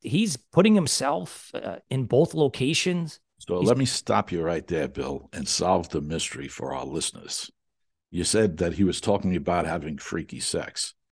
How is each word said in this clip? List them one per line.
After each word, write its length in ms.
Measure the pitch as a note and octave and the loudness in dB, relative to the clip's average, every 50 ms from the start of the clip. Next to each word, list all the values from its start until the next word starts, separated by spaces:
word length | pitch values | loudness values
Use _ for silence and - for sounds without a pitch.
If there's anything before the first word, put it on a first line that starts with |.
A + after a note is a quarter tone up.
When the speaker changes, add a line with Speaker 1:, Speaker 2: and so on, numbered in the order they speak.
Speaker 1:
he's 360 | - - A2 F3 A3+ A3 D3 B2 | -6 -2 0 2 2 0 -2 -4
putting 360 | _ _ - D#3+ F#3 A3 G#3+ | _ _ 4 6 6 8 8
himself, 760 | G#3 E3+ C3 - - C3+ C#3 C#3+ F3 F#3 D3+ - - - - - | 6 4 2 0 0 0 0 0 -2 -4 -8 -12 -16 -16 -12 -10
uh, 240 | - - - F2 - - - | -10 -8 -8 -10 -10 -8 -4
in 160 | B2 C3 C3 | -4 -2 0
both 280 | A2 A#2+ B2+ D#3+ D#3+ - | 4 4 4 4 4 4
locations. 880 | D#3+ D#3 C3+ - - C3 C3 D3 - - F#3 F3+ F3 E3+ D#3 - - _ _ _ - | 2 2 2 2 0 0 0 0 0 0 0 0 -2 -2 -6 -8 -14 _ _ _ -14
Speaker 2:
So 220 | - - F2 F2+ | -6 -4 0 2
Speaker 1:
He's 100 | F#2 G2+ | 4 4
Speaker 2:
let 80 | A#2+ B2+ | 4 4
me 80 | C3+ | 4
stop 460 | A#2+ - - - - A2 G#2 G#2 - | 2 0 -2 -2 0 2 2 0 0
you 100 | F2+ E2+ | -2 -2
right 240 | E2 E2 E2+ D#2+ - | 0 0 -2 -2 -2
there, 220 | - F2 D#2+ D2 C2 | -4 -2 -2 -2 -4
Bill, 420 | C2 - C2+ C2+ C#2 - - - - | -4 -6 -6 -6 -6 -8 -10 -12 -10
and 140 | - G#2+ - | -8 -4 -2
solve 420 | - - F2 F2 F#2 F2+ E2+ - | -2 0 2 4 2 2 2 0
the 120 | - - | -4 -4
mystery 460 | D2 D2 E2 D#2+ - - - - - C#3 | -4 -4 -4 -4 -4 -6 -6 -10 -12 -12
for 260 | - - - - C3+ | -10 -10 -8 -6 -6
our 120 | C3 C3 | -6 -6
listeners. 640 | C#3 - - - - - - - - - - - - - _ _ _ _ _ _ _ _ _ _ _ | -6 -6 -4 -4 -4 -6 -8 -12 -10 -8 -8 -8 -10 -14 _ _ _ _ _ _ _ _ _ _ _
You 140 | - F2 F2 | -4 -2 0
said 340 | - - G#2 A2 G#2 D#2+ D#2 | 0 2 4 2 2 2 0
that 160 | F#2 E2+ E2 | 0 0 2
he 100 | D#2 G2 | 2 2
was 180 | F#2 E2+ - | 2 2 0
talking 340 | - - G2+ G2+ - F#2+ F2+ | 0 0 0 2 2 0 0
about 300 | E2 C#2+ E2+ E2+ F2 E2 | 0 0 0 0 0 0
having 320 | D#2+ E2 E2 C#2+ D2+ D2+ C#2 | -2 -2 -4 -6 -8 -10 -10
freaky 420 | - - - F2 D#2+ - - - | -8 -6 -6 -6 -6 -6 -10 -8
sex. 560 | - - - - C#2 - - - - - - _ _ _ | -6 -4 -4 -4 -6 -6 -8 -8 -8 -10 -10 _ _ _